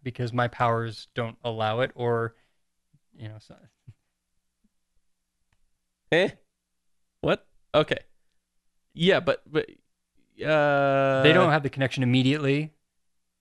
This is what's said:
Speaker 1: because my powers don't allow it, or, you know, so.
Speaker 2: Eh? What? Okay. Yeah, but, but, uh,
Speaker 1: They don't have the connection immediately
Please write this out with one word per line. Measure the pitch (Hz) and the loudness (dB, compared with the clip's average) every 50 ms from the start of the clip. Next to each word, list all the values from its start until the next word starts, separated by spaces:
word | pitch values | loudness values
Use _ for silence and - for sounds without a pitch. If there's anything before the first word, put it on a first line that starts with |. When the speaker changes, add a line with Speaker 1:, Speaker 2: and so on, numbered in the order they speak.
| - | -12
Speaker 1:
because | 127 - - 123 113 | -12 -8 -8 -8 -4
my | 120 123 120 | -2 -2 -2
powers | 117 - - 123 117 117 113 117 113 107 - - _ - | -2 -2 -2 0 0 0 -2 -4 -8 -10 -14 -18 _ -8
don't | 123 117 113 - - - | -8 -8 -8 -10 -10 -10
allow | 117 113 110 110 107 110 123 | -8 -6 -4 -4 -2 -2 -2
it, | 131 147 - | -4 -4 -4
or, | 131 120 120 117 117 117 113 - _ _ _ _ _ _ _ _ _ _ _ _ _ _ _ 208 | -4 -2 -2 -2 -2 -4 -6 -10 _ _ _ _ _ _ _ _ _ _ _ _ _ _ _ _
you | 175 110 | -18 -18
know, | 107 107 107 | -16 -18 -18
so. | _ - - - _ 113 _ _ _ 113 - _ _ _ _ _ _ _ _ _ _ _ _ _ _ _ _ _ _ _ _ _ _ _ _ _ _ _ _ _ _ _ _ _ _ _ _ _ _ _ _ _ _ - | _ -20 -20 -20 _ _ _ _ _ -20 -20 _ _ _ _ _ _ _ _ _ _ _ _ _ _ _ _ _ _ _ _ _ _ _ _ _ _ _ _ _ _ _ _ _ _ _ _ _ _ _ _ _ _ 0
Speaker 2:
Eh? | 151 170 196 - - _ _ _ _ _ _ _ _ _ _ _ _ _ _ _ _ - | 2 2 2 0 -2 _ _ _ _ _ _ _ _ _ _ _ _ _ _ _ _ -6
What? | - - 202 - _ _ _ _ _ _ - | -2 -2 -2 -2 _ _ _ _ _ _ 0
Okay. | 151 151 - - - - _ _ _ _ _ _ _ _ _ _ _ _ _ _ _ _ _ - | 0 0 0 -4 -8 -8 _ _ _ _ _ _ _ _ _ _ _ _ _ _ _ _ _ -6
Yeah, | 160 165 190 170 - | -2 2 2 2 2
but, | 175 139 - - _ - | 2 0 -2 -4 _ -6
but, | 151 151 - - - _ _ _ _ _ _ _ _ _ _ _ _ - 110 | -4 -4 -4 -6 -12 _ _ _ _ _ _ _ _ _ _ _ _ -8 -4
uh, | 147 156 151 147 147 143 143 139 139 135 135 135 135 135 135 139 | 0 0 2 2 2 2 2 2 2 2 2 2 2 2 4 4
Speaker 1:
They | 151 170 | 4 6
don't | 180 180 160 | 6 4 4
have | 151 156 135 | 2 0 -2
the | 127 | -4
connection | - 135 135 127 - 139 127 | -4 -4 -4 -4 -2 -2 0
immediately | 123 127 131 127 131 147 156 143 135 139 147 156 151 _ _ _ _ _ _ _ _ _ _ _ _ _ _ | 2 2 2 2 2 0 0 0 0 0 0 -2 -6 _ _ _ _ _ _ _ _ _ _ _ _ _ _